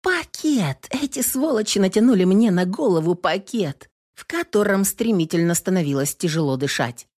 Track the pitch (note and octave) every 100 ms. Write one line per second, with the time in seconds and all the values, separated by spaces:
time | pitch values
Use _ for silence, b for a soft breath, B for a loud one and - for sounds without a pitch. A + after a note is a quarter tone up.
0 | - F4+ - - D#4 C#4 D#3+ C3 - C4
1 | C#4 - B3 C4 D4+ A#3 G#3+ G3+ F#3 G#3+
2 | A#3 G#3+ F#3 F#3+ A#3 F3+ F3+ G3 C#4 E3+
3 | D#3+ F3+ F3 A3 G3 A#3 E3 - - _
4 | _ - - E4 E4+ G#3 G3+ G3 G3 -
5 | A#3 G3+ D#3+ E3+ E3+ E3+ - F#3 D3 C#3
6 | C#3+ - F3 D#3 D3 C3 C3+ - A#2+ A#2+
7 | -